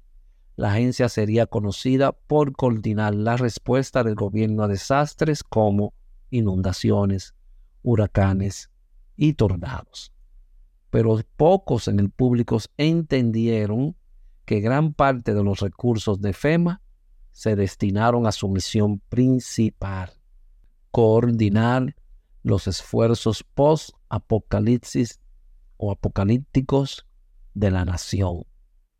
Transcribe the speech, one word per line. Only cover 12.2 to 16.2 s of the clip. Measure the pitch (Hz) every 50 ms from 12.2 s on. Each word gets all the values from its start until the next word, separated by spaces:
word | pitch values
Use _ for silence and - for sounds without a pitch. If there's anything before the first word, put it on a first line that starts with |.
| 127 127 123 120 117 - 120 113 - - _
entendieron | - 147 156 165 170 160 - 143 131 123 117 110 113 113 117 113 110 107 101 107 117 135 156 180 - _ _ - - - - - - -
que | - - 107
gran | 101 113 127 143 156 156 147
parte | - 143 139 131 120 117 - 104
de | 104 101
los | 101 98 -
recursos | 104 95 - - - 120 117 107 - 110 101 95